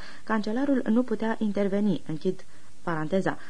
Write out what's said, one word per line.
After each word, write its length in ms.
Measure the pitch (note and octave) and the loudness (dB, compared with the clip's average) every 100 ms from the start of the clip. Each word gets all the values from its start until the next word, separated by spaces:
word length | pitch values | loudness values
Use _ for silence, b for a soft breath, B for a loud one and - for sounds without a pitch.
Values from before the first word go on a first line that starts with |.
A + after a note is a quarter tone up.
| B B | B B
cancelarul 600 | - A3 G#3 A3 C#4+ C4+ - | -2 -2 0 0 2 2 4
nu 160 | A3 | 2
putea 320 | B3+ G#3+ A3 A3 | 2 0 0 0
interveni, 640 | A3 G3+ G3+ G3+ G#3 E3+ - | 0 2 2 2 2 2 0
închid 380 | D#3 F#3 F#3 - B B - | -2 -2 -2 -4 B B -4
paranteza, 560 | - D#3+ D#3 F#3+ D#3+ - | -2 -2 2 2 2 -2